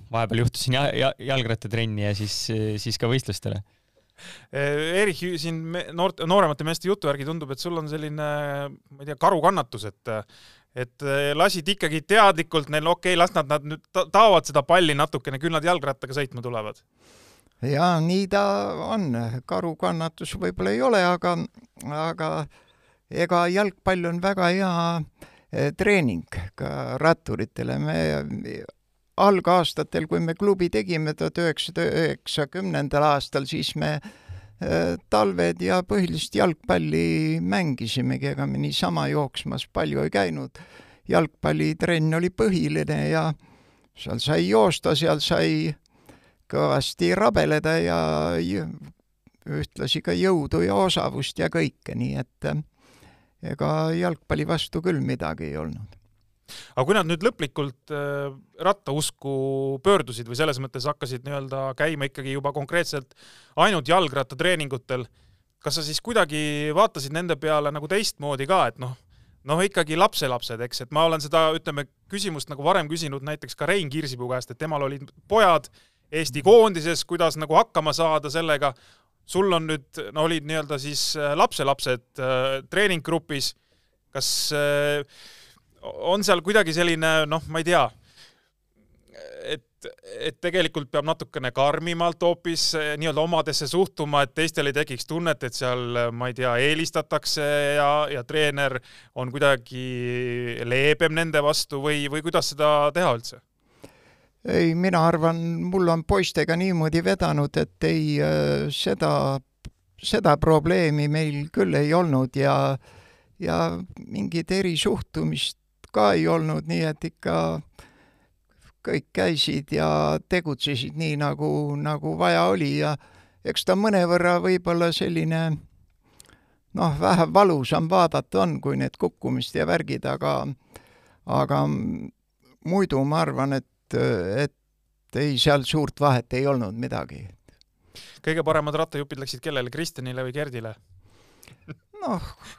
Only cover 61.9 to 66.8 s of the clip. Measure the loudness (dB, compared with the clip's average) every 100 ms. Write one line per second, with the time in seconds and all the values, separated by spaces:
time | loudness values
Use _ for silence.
61.9 | 0 -4 -6 -6 -4 -4 -4 -2 -2 -2
62.9 | -6 -10 _ -20 -20 _ 2 4 4 4
63.9 | 4 4 -2 -6 -2 0 0 -2 -8 -6
64.9 | -8 -8 _ _ _ _ _ -6 -4 -4
65.9 | -6 -2 0 2 0 -2 -2 -2 2